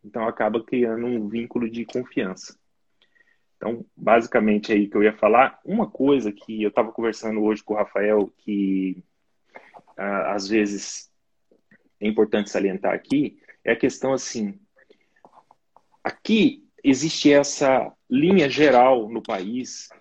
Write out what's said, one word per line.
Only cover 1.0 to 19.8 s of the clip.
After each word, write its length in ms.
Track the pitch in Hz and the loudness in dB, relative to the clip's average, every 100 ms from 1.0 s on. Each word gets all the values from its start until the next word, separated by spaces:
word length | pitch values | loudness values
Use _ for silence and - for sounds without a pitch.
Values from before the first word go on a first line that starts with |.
| 120 | -4
um 220 | 120 104 | -6 -6
vínculo 420 | 117 117 123 113 | -8 -6 -6 -6
de 160 | 117 110 | -8 -8
confiança. 720 | 123 123 - 98 92 - _ _ _ _ _ _ _ _ _ _ _ | -8 -6 -6 -6 -8 -18 _ _ _ _ _ _ _ _ _ _ _
Então, 280 | 104 117 - _ | -10 -10 -14 _
basicamente, 760 | - 113 113 120 107 104 107 | 2 2 4 0 2 0 0
é 40 | 104 | 0
aí 120 | 101 | 0
que 80 | 104 | 2
eu 80 | |
ia 100 | 107 | 2
falar. 460 | 107 104 117 131 - | 2 4 4 4 -2
Uma 260 | - 214 202 | -6 -4 -4
coisa 420 | - 135 139 107 | -2 0 2 0
que 300 | 101 - 107 | -8 -12 -4
eu 100 | 104 | -2
tava 200 | - 113 | 0 -4
conversando 500 | - 113 104 113 110 | -2 -4 -4 -6 -2
hoje 220 | 107 107 | 0 -2
com 100 | - | -4
o 40 | 107 | -4
Rafael, 540 | 98 101 104 107 95 _ | -2 -2 2 2 0 _
que, 680 | - 101 98 95 95 90 _ _ _ _ _ - _ - _ - | -6 -2 -2 -2 -4 -8 _ _ _ _ _ -20 _ -20 _ -10
ah, 360 | 101 98 73 | -6 -4 -4
às 140 | 101 98 | -6 -2
vezes 600 | 110 104 101 - - - _ _ _ _ _ _ _ _ _ | 0 0 -4 -10 -16 -20 _ _ _ _ _ _ _ _ _
é 80 | 104 | -4
importante 420 | 110 107 107 101 | 0 0 0 -4
salientar 440 | 98 98 92 98 | -2 -2 -2 -4
aqui, 460 | 92 _ 277 - _ _ _ | -4 _ -2 -2 _ _ _
é 80 | - | -4
a 40 | 117 | 0
questão 380 | 131 - 131 | -2 -2 -4
assim, 460 | 135 - 120 101 202 _ _ _ _ _ _ _ _ _ _ _ _ _ _ | -4 -6 -6 -8 -8 _ _ _ _ _ _ _ _ _ _ _ _ _ _
aqui 640 | - - - 220 156 - _ _ | -10 -8 0 2 2 0 _ _
existe 480 | 139 131 156 - 151 | 0 2 0 2 4
essa 600 | 143 139 - 139 131 - _ _ | 6 4 0 2 2 0 _ _
linha 400 | 127 170 196 135 | 0 4 4 2
geral 640 | 135 151 123 127 127 107 | 4 6 6 6 4 0
no 140 | 113 | -8
país 640 | - 104 95 123 123 - | -6 -6 -6 -8 -10 -14